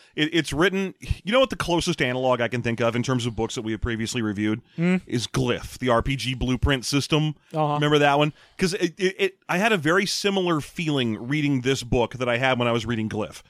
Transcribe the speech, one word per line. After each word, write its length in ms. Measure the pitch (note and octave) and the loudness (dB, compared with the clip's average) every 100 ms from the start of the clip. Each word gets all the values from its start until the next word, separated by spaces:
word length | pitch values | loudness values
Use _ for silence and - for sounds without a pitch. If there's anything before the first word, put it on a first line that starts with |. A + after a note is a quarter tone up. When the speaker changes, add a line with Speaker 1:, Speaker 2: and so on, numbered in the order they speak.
| _ D3 | _ -2
Speaker 1:
it, 180 | D#3 | 0
it's 200 | E3 D3 | 0 -2
written, 400 | C#3+ F#3+ F#3+ F#3+ - - - | 0 0 0 -6 -6 -6 -6
you 100 | F3 | -2
know 80 | B3+ | 2
what 80 | C4 | 2
the 60 | F#3 | 0
closest 440 | - E3+ F3 E3 | -2 0 0 0
analog 380 | C3 B2+ C3 B2 | -2 0 0 2
I 80 | A#2 | 0
can 140 | B2 | -2
think 180 | A#2 A2+ | -2 0
of 160 | A#2 A#2+ | 0 0
in 80 | |
terms 220 | A#2+ B2+ A#2+ | 0 0 -2
of 100 | G#2+ | -4
books 200 | A2+ - | -4 -4
that 80 | |
we 100 | A2 | -6
have 80 | G#2+ | -4
previously 400 | B2+ A2+ A2 B2+ | -4 -4 -4 -2
reviewed 400 | G#2+ G2+ G#2+ A2 - - | -2 0 -2 -2 -6 -2
Speaker 2:
Hmm. 200 | F3 F3+ - | 0 0 -2
Speaker 1:
is 200 | A#2+ - | -4 -2
Glyph, 500 | C3+ B2+ G2 - - | -2 -2 -2 -6 -4
the 100 | B2+ | 2
R 120 | A#2 | 2
P 140 | B2 C3+ | 2 -2
G 200 | A#2 B2 | -4 -4
blueprint 500 | B2 B2+ C#3+ C3+ - | -2 0 2 2 0
system. 500 | C#3+ - D3+ D#3 C#3+ _ | 0 2 2 2 -2 _
Speaker 2:
Uh-huh. 200 | D#3 D3+ | -2 0
Speaker 1:
Remember 260 | D3 D3 D3 | 2 4 6
that 180 | C#3+ C#3+ | 6 4
one? 140 | D3+ - - - | 2 -2 -12 -4
'Cause 160 | F#3+ F#3+ | -2 0
it, 180 | F3 D#3 | -2 0
it, 180 | F#3+ - | -2 0
it, 180 | F#3+ - - | -4 -4 -4
I 80 | E3+ | 0
had 160 | A3+ | 2
a 40 | G3+ | 2
very 280 | D3 F#3 G#3 | 2 2 2
similar 560 | - G3+ G3 F3 D#3 | 0 0 0 0 0
feeling 640 | - - D#3 C#3+ A#2 G#2 A#2+ | -4 -6 0 0 0 -2 -2
reading 340 | D3+ C#3+ C3+ | 0 0 0
this 220 | B2+ C3 | 0 -2
book 300 | A#2+ B2+ A2+ A#2+ | 0 0 0 -2
that 140 | B2 | -2
I 80 | A#2 | 2
had 200 | C3 B2 | 2 2
when 80 | A#2+ | 2
I 20 | |
was 140 | A#2 A2 | 0 -2
reading 240 | A2+ A2 | -4 -4
Glyph. 320 | G#2 F2 - | -4 -6 -10